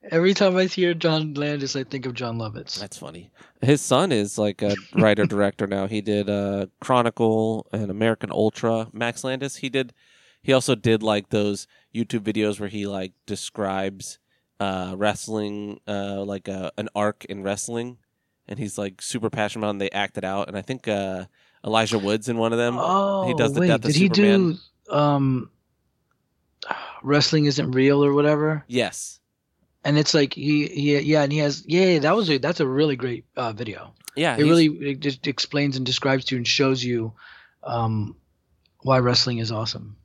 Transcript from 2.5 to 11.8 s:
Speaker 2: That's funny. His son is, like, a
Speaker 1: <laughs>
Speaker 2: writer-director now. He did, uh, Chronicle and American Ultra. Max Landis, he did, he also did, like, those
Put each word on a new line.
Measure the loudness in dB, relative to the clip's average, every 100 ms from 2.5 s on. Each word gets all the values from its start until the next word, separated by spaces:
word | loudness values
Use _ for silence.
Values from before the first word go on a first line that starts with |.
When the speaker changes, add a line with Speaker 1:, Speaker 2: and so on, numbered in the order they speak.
| -10 -12 -10
Speaker 2:
That's | -10 -14
funny. | -16 -16 -20 _ -20 _
His | 2 2
son | 4 2 2
is, | 0 0 -2
like, | -2 0
a | -2 -2 -4
Speaker 1:
<laughs> | 2
Speaker 2:
writer-director | 4 4 2 2 0 0 -4
now. | -2 -2
He | -4
did, | -2 -2 0
uh, | -2 -2 -4 -6 _
Chronicle | 0 2 2 0 2 2 0 -4 -6
and | -6 -6
American | 0 0 0 -4
Ultra. | 0 0 0 -2 -2 -4
Max | -6 -6 -4
Landis, | -6 -6 -6 -8
he | -4
did, | -4 -4 _ _ _ _ _
he | 2
also | 2 4 0
did, | 2 2
like, | 2 0 0
those | 0 0 -2 -8 _